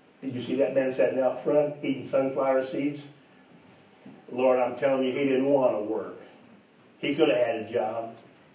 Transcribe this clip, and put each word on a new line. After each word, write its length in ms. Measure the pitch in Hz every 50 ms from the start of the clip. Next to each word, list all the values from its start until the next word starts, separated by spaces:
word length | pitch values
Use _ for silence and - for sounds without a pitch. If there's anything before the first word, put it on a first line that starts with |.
| _ - _ _
Did 140 | - 135 120
you 60 | 123
see 140 | 120 - 127
that 180 | 131 135 - -
man 180 | 135 131 131 127
sitting 260 | 113 110 117 123 131
out 240 | 131 127 - - -
front 320 | 156 143 147 147 147 - -
eating 260 | 147 135 131 127 120 -
sunflower 560 | - 135 135 135 - - 135 135 131 131 131
seeds? 380 | - - 135 139 147 151 - - - - - - - - - - - - - - - - - - _ _ _ - - - - - -
Lord, 260 | 123 123 127 127 123 127
I'm 160 | 127 123 123
telling 280 | - 143 135 135 131 131
you, 80 | 127
he 120 | 127 143 139
didn't 220 | 135 131 127 135
want 260 | 139 143 135 127 120
to 80 | 107 104
work. 360 | 104 107 113 107 - 95 - - - - - - - - - - _ _ _ _ _ _ _ -
He 160 | - 147 139
could 140 | 156 156 143
have 180 | 127 123 120
had 100 | 117 113
a 160 | 110 107 -
job. 440 | 117 113 - 110 113 113 113 113 - - - - - - - - -